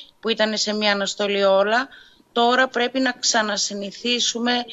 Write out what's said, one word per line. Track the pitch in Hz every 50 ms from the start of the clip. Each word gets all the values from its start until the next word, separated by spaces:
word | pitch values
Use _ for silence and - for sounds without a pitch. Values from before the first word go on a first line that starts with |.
| - - _ _
που | - 220
ήταν | 226 208 214 214 214 214
σε | - 214 208
μια | 214 214 208
αναστολή | 202 202 196 190 - - 208 202 202 202 196
όλα. | 196 190 190 202 208 220 240 269 - - - - - _ _ _ _
Τώρα | _ 233 233 240 247 254 262 254
πρέπει | - 240 240 240 247 269
να | 262 254
ξανασυνηθίσουμε | 247 - - - - 233 214 208 208 202 - - 208 202 202 202 185 - - 240 247 240 233 - - 233 233 240 247 240 240 -